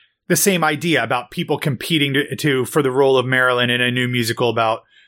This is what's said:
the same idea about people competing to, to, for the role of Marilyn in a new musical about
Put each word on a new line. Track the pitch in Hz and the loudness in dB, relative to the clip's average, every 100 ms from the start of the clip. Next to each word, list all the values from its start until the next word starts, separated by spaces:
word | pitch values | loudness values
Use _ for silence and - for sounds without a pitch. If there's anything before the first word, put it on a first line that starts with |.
| _ _ - | _ _ -2
the | 175 | 0
same | 208 180 | 2 2
idea | 156 151 170 139 | 0 0 0 0
about | 107 123 - | 0 -4 -4
people | - 165 147 | -8 -4 -4
competing | 156 123 - 160 143 | -4 -4 -2 0 0
to, | 139 - - | 0 -2 -4
to, | 151 135 123 | -2 0 0
for | 160 | -2
the | 135 | 0
role | 127 139 131 | 2 4 4
of | 123 | 2
Marilyn | 131 127 123 120 | 2 2 2 2
in | 123 | 0
a | 123 | 0
new | 123 123 | 0 -2
musical | 123 113 113 120 | -2 -2 0 0
about | 113 110 113 - _ | 0 0 -2 -8 _